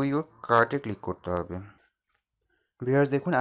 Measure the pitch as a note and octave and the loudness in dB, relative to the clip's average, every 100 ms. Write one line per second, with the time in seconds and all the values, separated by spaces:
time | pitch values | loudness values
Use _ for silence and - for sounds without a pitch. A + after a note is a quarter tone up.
0 | C#3 C#3+ D#3+ _ - A#2 A#2 C#3+ A#2+ G2 | 0 -2 -4 _ 2 4 4 0 -6 -8
1 | - F2+ - F2 E2 F2+ G2 - _ _ | -8 -8 -4 -4 -4 -10 -14 -20 _ _
2 | _ _ _ _ _ _ _ - B2 C3+ | _ _ _ _ _ _ _ -8 0 2
3 | C3+ C#3 - B2+ | 2 0 0 0